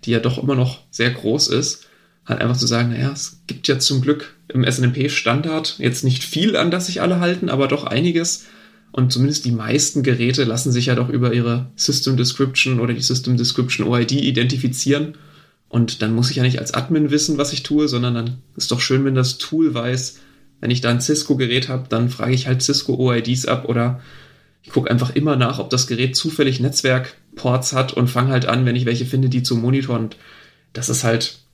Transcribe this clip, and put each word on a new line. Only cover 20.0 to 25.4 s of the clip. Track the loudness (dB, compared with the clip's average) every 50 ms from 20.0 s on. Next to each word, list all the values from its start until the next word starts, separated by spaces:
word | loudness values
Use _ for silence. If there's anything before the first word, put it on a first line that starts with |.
| -4 -6 -10 -14 -20 -20 -20 _ -20 -20 _ _
wenn | -2 0
ich | 0 2
da | 2 2
ein | 0 2
Cisco-Gerät | 2 0 0 0 2 0 0 0 2 0 0 -2 -2
hab, | -2 -4 -6 -4 -2
dann | 0 0 0 0
frage | 0 -2 0 0 0
ich | 0 2
halt | 0 0 0
Cisco | 2 0 0 0 0 -2 0
O | 2 2 2
I | 2 2
Ds | 0 0 -2 -2 0
ab | 0 -2 -2 -2
oder | -2 0 2 2 0 0 -4 -8 -18 -20 -20 -20 -20 -20 _ _ _ _ _ _
ich | -2
guck | -2 0 0 2
einfach | 2 2 2 0 0
immer | 0 0 2 2
nach, | 2